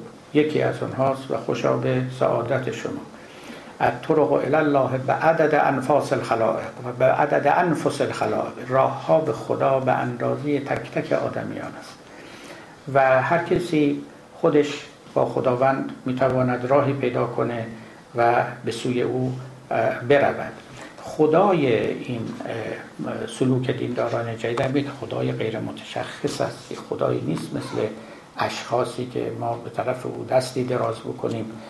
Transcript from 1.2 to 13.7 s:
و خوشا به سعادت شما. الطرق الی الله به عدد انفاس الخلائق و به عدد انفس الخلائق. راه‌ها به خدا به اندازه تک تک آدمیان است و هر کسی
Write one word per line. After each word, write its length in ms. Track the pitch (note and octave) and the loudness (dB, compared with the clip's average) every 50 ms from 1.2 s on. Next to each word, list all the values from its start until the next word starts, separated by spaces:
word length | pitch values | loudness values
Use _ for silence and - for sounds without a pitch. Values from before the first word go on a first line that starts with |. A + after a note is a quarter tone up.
| - C3+ | -4 -4
و 60 | C#3 - | -4 -4
خوشا 400 | - - C3 B2+ - C3+ C3 B2+ | -2 -2 -2 0 2 2 2 2
به 240 | B2 C3 C3 B2+ B2+ B2+ - - | 0 0 0 0 0 -2 -2 0
سعادت 520 | C3+ C3 C3 A#2+ A2+ A#2 C3+ C3 B2+ A#2 | 0 2 2 2 0 0 -2 -2 -2 -4
شما. 300 | A2 - - - - - - - - - - - - - - - - - - - - - | -4 -4 -6 -6 -6 -8 -10 -12 -16 -18 -18 -20 -20 -18 -16 -16 -16 -16 -16 -14 -4 0
الطرق 520 | C#3+ A#2+ - - - - D#3+ D3+ C#3+ - | 2 2 2 0 0 2 4 4 4 4
الی 240 | C#3+ C#3+ - B2+ C#3+ | 4 2 2 2 2
الله 420 | D#3 D3+ D3 C#3+ C#3 C3 A#2+ C3 C3 | 2 4 4 4 4 4 2 0 -2
به 160 | B2+ C3+ C3 | 0 0 0
عدد 420 | - D3+ D#3+ E3 D#3+ D#3 D3 D3+ C#3+ C#3+ | 2 4 4 4 4 4 4 4 4 4
انفاس 500 | D3 C#3 C3 B2 - D3+ C#3 C3 - C#3 | 4 2 2 2 4 4 4 4 2 0
الخلائق 580 | A#2+ A#2+ - A#2+ A2 A2+ G#2+ - - - - - - B2 | -2 0 0 0 2 2 2 2 0 -4 -6 -8 -8 -8
و 60 | B2 | -6
به 140 | B2 B2 C3 | 0 4 4
عدد 480 | C3 - - D3+ D3 D3+ D3 - C#3+ - | 4 6 4 4 2 2 2 4 4 4
انفس 460 | F3 F3+ F3+ D#3 C#3+ - C#3+ - - | 4 4 4 2 2 0 0 0 0
الخلائق. 520 | C3+ A2+ - - G#2+ A2 G#2 - - - - - B2 B2+ | 0 -2 0 -2 -2 0 0 0 -2 -4 -6 -8 -4 0
راه‌ها 500 | B2+ C3 C3 B2+ - - - - D#3+ D#3+ | 2 4 4 4 2 -2 2 4 4 4
به 140 | - - - | 4 2 -2
خدا 460 | - - - A#2+ A#2 C#3 C#3 C3+ C3+ | -2 -2 -4 0 2 2 2 2 2
به 120 | B2+ B2+ | 4 2
اندازه 680 | C3 - B2+ B2 B2 A#2+ B2+ B2 B2 B2 C3+ D3 D3 C#3 | 2 2 0 -2 -2 -2 -2 -2 -2 -2 -2 -2 -2 -2
تک 320 | C3 - B2+ A#2+ - - | 0 -2 -4 -4 -4 -6
تک 220 | - D#3+ D3 - - | -6 -4 -2 0 0
آدمیان 580 | - - A#2+ A2 A#2 A2 G#2 G#2 - - - - - | 0 0 -2 -4 -4 -6 -6 -8 -8 -10 -10 -12 -14
است 140 | - - - - - - - - - - - - - - - - - - - - - C#3+ C3 | -16 -16 -18 -20 -20 -20 -20 -20 -18 -18 -18 -18 -18 -18 -18 -18 -18 -20 -20 -16 -8 0 4
و 280 | C#3 C3+ C3 C3 B2+ | 4 6 6 6 4
هر 220 | - B2+ E3+ E3 E3+ | 4 4 2 0 2
کسی 580 | - F#3 - - - | 2 0 0 0 0